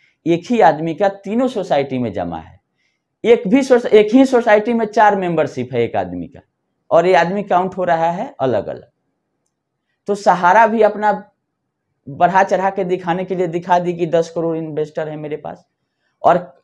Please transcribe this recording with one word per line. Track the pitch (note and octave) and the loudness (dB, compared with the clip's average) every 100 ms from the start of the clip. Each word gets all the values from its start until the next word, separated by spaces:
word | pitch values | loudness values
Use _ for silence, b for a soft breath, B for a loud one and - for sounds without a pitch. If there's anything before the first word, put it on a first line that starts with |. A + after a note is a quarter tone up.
| _ _ D#3+ | _ _ -4
एक | E3+ - | -2 0
ही | A#3 | 2
आदमी | E3+ D3+ E3 D#3 | 2 2 -4 -2
का | G3 | -4
तीनों | G3 F#3+ A#3 B3+ | -4 -6 -2 -2
सोसाइटी | G#3+ F3 D3 C3+ B2+ | -4 -2 -2 -2 -4
में | A#2 | -4
जमा | F#2 F2 D#2+ | -6 -8 -8
है, | E2 _ _ _ _ _ _ _ | -14 _ _ _ _ _ _ _
एक | G#3+ A#3 F#3 | 2 2 4
भी | C4+ | 0
सोस-, | C4+ A#3+ A#3+ | 4 2 4
एक | G#3+ G#3 | 4 6
ही | C4 C4 | 4 4
सोसाइटी | B3 A#3 G#3+ A#3+ | 2 4 2 2
में | A#3 G#3+ | -2 -2
चार | A#3 G#3 G3 | 2 4 2
मेंबरशिप | F3 D#3 D3 C3 A#2 | 0 -2 -2 -6 -6
है | A#2+ | -4
एक | A#2 G#2 | -2 -4
आदमी | F2+ F2 D#2+ | -6 -10 -12
का, | E2+ _ _ _ _ _ | -18 _ _ _ _ _
और | D#3+ F3+ | 2 4
ये | F3 | 2
आदमी | E3+ G3+ | 2 -4
काउंट | G3+ F3+ F#3 F#3 | -2 -2 -2 -4
हो | F3 | -2
रहा | E3 E3 | 0 -2
है | F3+ B3 - | -4 -10 -6
अलग | C3 G#2+ D#2 | -2 -2 -4
अलग। | B1+ - _ _ _ _ _ _ _ _ _ _ _ - | -12 -18 _ _ _ _ _ _ _ _ _ _ _ -6
तो | G3+ | -2
सहारा | G#3 F3+ F3+ G#3 A3 | 0 2 4 4 4
भी | A3+ | 4
अपना | G#3 G#3 G#3 F#3+ - _ _ _ _ _ _ _ - | 0 2 -2 -2 -8 _ _ _ _ _ _ _ -16
बढ़ा | C#3 F3 F#3+ | -2 2 2
चढ़ा | G3 F#3 G3 | 2 0 -2
के | G3 F3+ | -4 -4
दिखाने | F3+ F3 F#3 F#3 | -4 -4 -4 -4
के | F#3 | -4
लिए | F3 | -4
दिखा | F3 F3+ F3+ | -4 0 0
दी | F3 | 0
कि | F3 E3+ | -4 -2
दस | E3 E3+ | -2 -2
करोड़ | E3+ E3 E3 | -4 -4 -6
इन्वेस्टर | D#3 D3+ D3+ E3+ D#3 | -6 -8 -8 -8 -10
है | D3+ | -10
मेरे | D3+ D3+ | -10 -12
पास, | D3+ - _ _ _ _ _ _ | -12 -16 _ _ _ _ _ _
और | D3+ F3 - _ | 0 0 -2 _